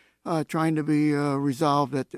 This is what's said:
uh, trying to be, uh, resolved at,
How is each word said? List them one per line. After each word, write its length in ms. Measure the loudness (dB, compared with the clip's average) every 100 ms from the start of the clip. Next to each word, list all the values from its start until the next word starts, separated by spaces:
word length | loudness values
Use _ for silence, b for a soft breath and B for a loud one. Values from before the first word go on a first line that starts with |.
| _ _
uh, 200 | -4 -4 -2
trying 300 | 0 0 0
to 60 |
be, 300 | 0 2 2
uh, 200 | 2 0
resolved 600 | 0 -2 0 2 2 0
at, 140 | -4 -6